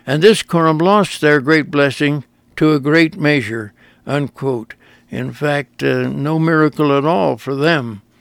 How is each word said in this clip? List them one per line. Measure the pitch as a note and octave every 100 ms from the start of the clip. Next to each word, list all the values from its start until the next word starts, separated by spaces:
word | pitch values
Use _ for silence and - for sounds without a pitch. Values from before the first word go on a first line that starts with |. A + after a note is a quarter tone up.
| -
and | D3
this | G3 A3
quorum | - E3+ D#3+ D#3
lost | F3 G#3 F#3 -
their | D3+ D3
great | C3 D#3 C#3+
blessing | C#3+ C#3+ - D3 D3 - _ _ -
to | D#3
a | D3
great | C#3 D#3+ D#3+ -
measure," | D3 D3 G#2+ A2+ G#2 _ _ _ -
unquote. | C#3+ C#3 - C3+ B2 A2 - _ _ -
In | - -
fact, | A#2+ D3 C#3+ C#3 -
uh, | C#3 B2+ B2+
no | C#3 C#3+ D#3+
miracle | D#3+ D#3+ D#3 - D3+ C#3
at |
all | D3 F#3 E3+ B2
for | -
them. | C3+ D3+ D#3+ A#2+ G2+ _ _